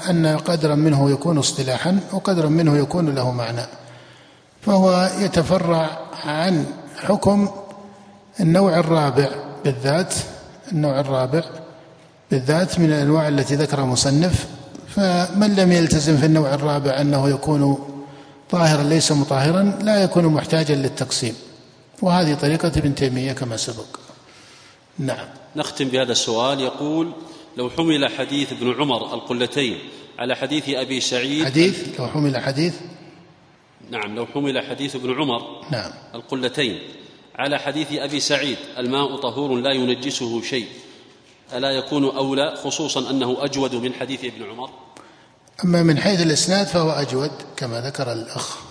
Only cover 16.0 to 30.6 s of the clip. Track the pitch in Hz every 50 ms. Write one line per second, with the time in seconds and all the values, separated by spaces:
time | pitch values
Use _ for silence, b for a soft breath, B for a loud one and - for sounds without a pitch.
16 | 139 156 156 139 151 156 156 156 151 135 139 143 143 151 143 143 135 143 127 139
17 | 147 143 143 139 135 143 139 131 - 156 151 143 139 139 139 135 - - - -
18 | B B B B B B B B B - - 175 165 160 156 147 147 147 160 160
19 | - - 156 143 139 - 139 131 135 151 170 185 202 202 190 196 202 214 214 202
20 | 190 180 - 180 170 160 151 143 - - 165 160 156 143 151 139 135 - - -
21 | 165 156 - - 135 117 113 - - - - - - - - - - _ - -
22 | 208 185 175 180 175 151 147 143 151 143 156 156 - 170 - 156 147 143 139 -
23 | 143 131 127 127 131 135 131 123 - 120 113 110 - - 117 113 - - - -
24 | - - - - B B B B B B B B B B B B B _ _ -
25 | 139 131 113 104 92 - - - - - - 151 147 - - - 143 131 123 127
26 | 131 120 117 - - - 113 113 120 131 139 135 131 127 123 - 147 147 156 160
27 | 165 170 - - B B B B B B - 123 123 123 - 160 165 165 156 143
28 | 139 120 - - 131 123 139 143 139 123 131 113 120 123 120 117 151 143 123 110
29 | 107 98 120 117 - - 127 120 123 117 - 143 139 117 92 78 - - B B
30 | B B - - 120 127 123 - 135 131 147 156